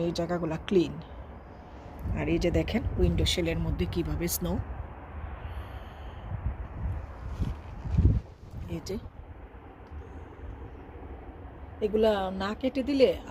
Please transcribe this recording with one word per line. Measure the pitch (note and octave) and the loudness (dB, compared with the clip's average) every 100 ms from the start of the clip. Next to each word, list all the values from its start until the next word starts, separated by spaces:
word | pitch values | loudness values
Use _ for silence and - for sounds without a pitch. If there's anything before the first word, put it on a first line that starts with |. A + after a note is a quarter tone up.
| E3+ | 2
এই | E3+ | 0
জায়গাগুলো | E3 F3 E3 D#3+ - | 0 0 0 -2 4
ক্লিন। | F#3+ D3 D3 - - - - - - - - - - - E3 | 6 6 2 -10 -12 -14 -14 -16 -16 -16 -14 -14 -8 -2 0
আর | D3+ | 4
এই | E3 | 4
যে | F3 E3 | 4 4
দেখেন | D#3+ A3+ - - | 4 2 0 4
উইন্ডো | F3+ E3+ D3+ | 4 4 4
শিলের | - E3 E3 E3 | 2 2 2 0
মধ্যে | D#3+ F3+ | 0 0
কিভাবে | F3+ D#3 D3 F3 - | 0 0 0 0 0
স্নো, | E3+ G#3+ - - - - - - - - - - - - - - - - - - - - - - - - - - - - - - - - - - - - - - - - - | 0 0 -2 -6 -10 -12 -12 -10 -8 -8 -8 -8 -8 -10 -12 -12 -12 -10 -6 -4 -2 -4 -6 -4 -4 -4 -6 -8 -8 -2 -2 -2 -8 -8 2 8 10 8 2 -6 -14 -10 -6
এই | E3 - | -6 -4
যে | F#3+ - - - - - - - - - - - - - - - - - - - - - - - - - - - - | -4 -6 -12 -16 -14 -16 -16 -16 -16 -14 -12 -12 -12 -14 -12 -12 -10 -12 -12 -14 -14 -12 -12 -12 -14 -14 -14 -14 -2
এগুলা | G#3+ G#3+ A3 G#3 F#3+ F#3+ | 2 6 6 6 2 0
না | F#3+ A3 | -2 0
কেটে | C4 C4+ B3 | 0 0 2
দিলে | C#4 A#3 - - | 8 8 6 -2